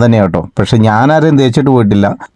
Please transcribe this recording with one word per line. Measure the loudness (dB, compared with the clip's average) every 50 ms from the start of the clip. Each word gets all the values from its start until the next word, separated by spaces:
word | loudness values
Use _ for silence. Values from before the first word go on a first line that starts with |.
| 2
തന്നെ | 2 2 2 0
കേട്ടോ. | 0 -2 -4 -6 -6 -6 -6
പക്ഷെ | -4 0 0 0 2
ഞാൻ | 2 0 0 0 0 0
ആരെയും | 0 0 2 2 2
തേച്ചിട്ട് | 0 0 0 0 0 0 0
പോയിട്ടില്ല. | 0 0 0 0 0 0 -2 -4 -8 -14 -8 _